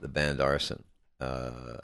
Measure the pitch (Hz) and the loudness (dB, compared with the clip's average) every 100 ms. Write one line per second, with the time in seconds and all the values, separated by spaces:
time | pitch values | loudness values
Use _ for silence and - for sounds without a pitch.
0 | 69 69 73 67 67 71 - - - _ | -4 0 2 4 4 4 0 -6 -10 _
1 | _ - 65 65 64 62 62 58 | _ -8 -4 -4 -4 -8 -12 -10